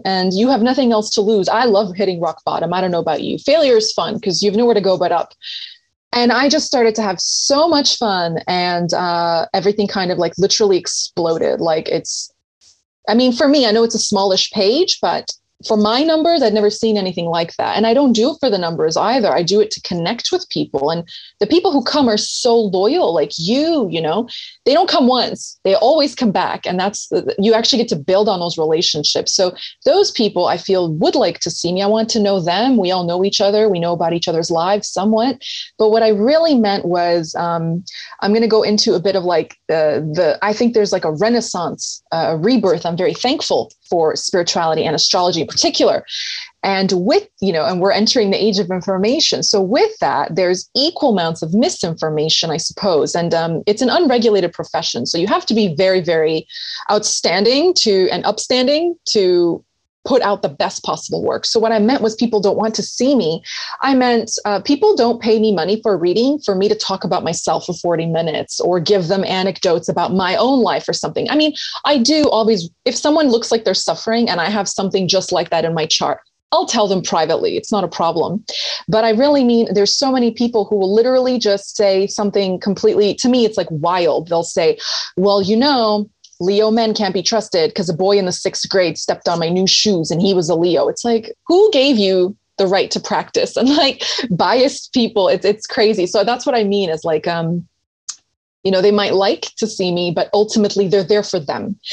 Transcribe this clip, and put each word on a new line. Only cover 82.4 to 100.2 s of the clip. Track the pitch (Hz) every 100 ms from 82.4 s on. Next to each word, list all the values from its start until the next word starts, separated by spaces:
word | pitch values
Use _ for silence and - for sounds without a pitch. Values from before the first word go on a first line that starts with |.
| 196 185
completely, | 208 190 214 196 208
to | - 240
me, | 254
it's, | 220 202
like, | 170
wild. | 156 165 180 170 135 165
They'll | 170
say, | 170 - 160 151 - - - -
"Well, | 196 202
you | 190 220
know, | 285 262 220 208 208 _ - _
Leo | 180 202 220
men | 226 226
can't | 214 196
be | 185
trusted | 175 226 - 180 156
'cause | 185 175
a |
boy | 156 190 202
in | 185
the |
sixth | - 190 - -
grade | 196 175 156
stepped | - 170 -
on | 170
my | 165
new | 180 190
shoes | - 214 185 156
and | 165
he | 226
was | 185 160
a | 165
Leo." | 175 151 117
It's | -
like, | 240 226 226 - -
who | 349 440
gave | 285 277 233
you | 196 185 180 208 _ -
the | 190
right | 190 143
to | 202
practice? | - 185 - - - -
<laughs> |
And, | 247 311
like, | 277 - - - 240
biased | 175 180 240 269 - -
people, | 262 226 214 185
it's, | 185 190
it's | 208 -
crazy. | - 214 214 180
So | 220
that's | 196 247
what | 294 247
I |
mean | 202 202 185
is, | 160
like, | 165 156 175
um, | 170 165 175 170 _ _ _ - - _ _ _ _
you | 190
know, | 185
they | 202
might | 208 202
like | 190 196 330 - -
to | 220
see | 220 180
me, | 175 175
but | 170